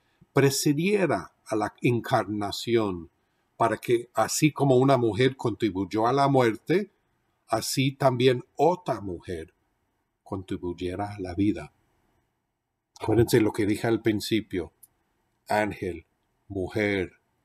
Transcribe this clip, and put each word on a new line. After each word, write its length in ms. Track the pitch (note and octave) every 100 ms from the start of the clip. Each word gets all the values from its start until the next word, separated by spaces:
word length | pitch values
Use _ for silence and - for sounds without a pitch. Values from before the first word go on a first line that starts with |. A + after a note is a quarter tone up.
| _ _ _
precediera 1000 | - C3+ C#3 D3+ D3 F3+ G3+ E3+ G#2 - _ -
a 100 | G#2+
la 180 | G#2 -
encarnación, 1300 | C3+ A#2+ A2 B2 G2 G#2 G2+ - - A2+ G#2 F2 E2 _ _ _ _ -
para 200 | A2+ G#2+
que, 320 | - A#2+ A#2+
así 380 | - G2+ - D#3
como 240 | - C#3+ B2+
una 220 | C3+ C3
mujer 380 | A#2 G2+ C3 C3
contribuyó 680 | A#2+ G2+ A2 F2+ F#2+ G#2 A#2+
a 80 |
la 140 | C#3 C#3
muerte, 640 | C3+ A#2 G#2 - F3 G#3 _ _ _ _ _ _
así 440 | A2+ - - C3+
también 540 | C3+ C#3 B2+ C3 B2 - -
otra 460 | D3+ F3+ - A2
mujer 520 | G2 E2 - E2+ E2 _ _ _ _ _ _ _
contribuyera 920 | _ G2 F#2 F#2 F2+ E2+ F2+ F#2 G#2 G2+
a 40 |
la 140 | F#2
vida". 400 | F2 G2+ E2 D2+ _ _ _ _ _ _ _ _ _ _ _ _ _
Acuérdense 420 | - A2 A#2 B2
lo 100 | G#2+
que 140 | - G#2
dije 220 | G#2+ A#2
al 140 | A2+
principio. 720 | A2+ G#2+ - A2 - F#2 D#2+ _ _ _ _ _ _ _ -
Ángel, 580 | G#2+ G#2 - F#2+ E2+ - _ _ _ -
mujer, 640 | G2 F2 A2 G#2 G2 E2+ - _ _